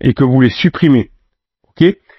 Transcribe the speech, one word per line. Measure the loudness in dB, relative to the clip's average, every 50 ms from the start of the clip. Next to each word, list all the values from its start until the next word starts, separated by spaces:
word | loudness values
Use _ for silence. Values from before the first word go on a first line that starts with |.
| -2
et | -2 -2
que | 0 0
vous | 0 2 2 0
les | 0
supprimez, | 0 -2 -4 -4 -2 0 0 2 2 0 0 -4 _ _ _ _ _ _ _ _ _ _ _ _
ok ? | _ 0 0 0 0 -2 _ _ _